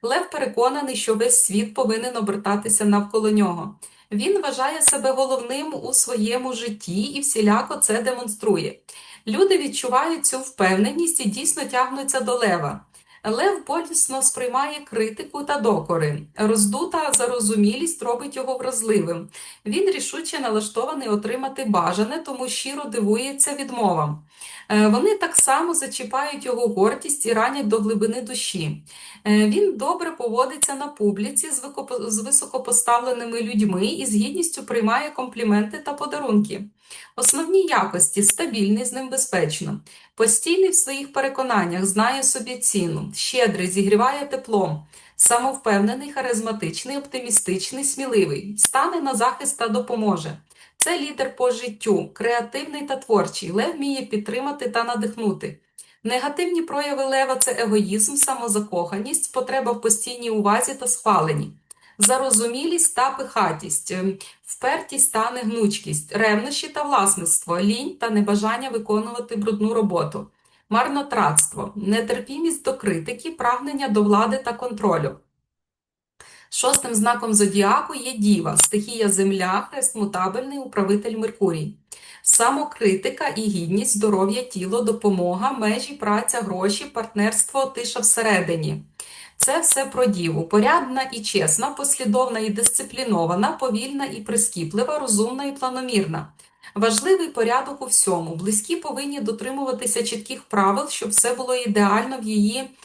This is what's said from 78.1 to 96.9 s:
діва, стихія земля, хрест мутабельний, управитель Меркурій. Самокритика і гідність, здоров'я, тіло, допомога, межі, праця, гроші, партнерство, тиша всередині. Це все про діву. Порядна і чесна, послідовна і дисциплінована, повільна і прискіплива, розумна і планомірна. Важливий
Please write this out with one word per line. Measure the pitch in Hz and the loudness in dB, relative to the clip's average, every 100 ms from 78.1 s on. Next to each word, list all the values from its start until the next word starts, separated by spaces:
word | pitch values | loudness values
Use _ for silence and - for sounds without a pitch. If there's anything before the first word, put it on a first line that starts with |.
діва, | 240 208 180 160 151 | 0 4 4 4 4
стихія | - 208 208 226 208 | 4 2 -2 -2 0
земля, | 185 196 196 185 196 - | 2 2 2 0 -2 -4
хрест | 285 254 220 | -2 -2 0
мутабельний, | 202 185 190 208 269 285 | -2 -2 -2 -4 -6 -8
управитель | 254 - 190 208 220 220 | -6 -2 0 0 -2 -4
Меркурій. | 220 - 185 160 151 - _ - - - | -6 0 0 0 -6 -10 _ -20 -20 -2
Самокритика | - - 233 277 294 - 214 190 - - 294 | 2 4 4 2 -2 0 2 2 -2 -4 -4
і | 214 | -2
гідність, | 214 180 165 196 208 208 | -2 -2 0 0 2 2
здоров'я, | 214 196 196 226 | 2 4 2 0
тіло, | 247 190 185 226 | -4 -6 -2 0
допомога, | 220 214 202 185 175 180 175 | 0 0 2 2 0 0 -2
межі, | - 208 220 - | 0 0 -2 -4
праця, | 285 208 208 - 240 | -6 -2 0 0 -2
гроші, | 202 185 196 202 | -4 -2 0 -2
партнерство, | 285 - 208 208 214 226 - 269 269 | -6 -8 -4 0 2 2 2 0 -2
тиша | - 240 - | -4 -6 0
всередині. | 208 - 220 185 165 165 151 151 - - - - - - | 2 4 4 2 2 -2 -2 -6 -10 -18 -18 -18 -8 0
Це | - 311 | 2 4
все | 330 277 269 | 4 2 0
про | 247 247 | 2 2
діву. | 180 170 156 | 2 0 -2
Порядна | 160 208 233 330 262 254 262 | 2 4 6 4 2 -4 -4
і | 233 | -6
чесна, | 208 202 156 - 262 | -2 0 2 2 0
послідовна | 285 277 - 208 254 254 226 | 0 0 0 2 2 2 0
і | 214 | -2
дисциплінована, | 208 233 - - 233 262 180 165 180 262 | 2 2 2 -2 -6 -2 0 2 2 0
повільна | 320 262 214 262 277 | 0 -2 -2 -4 -6
і | 269 233 | -6 -8
прискіплива, | 208 233 - - 160 202 254 302 | -4 0 0 -2 -4 -2 -2 -2
розумна | 262 202 226 262 | 0 0 0 -4
і | 277 | -6
планомірна. | 277 254 254 254 220 156 156 151 - - _ - | -4 -6 -4 -2 -2 -2 -6 -10 -18 -20 _ -12
Важливий | 208 226 | -2 0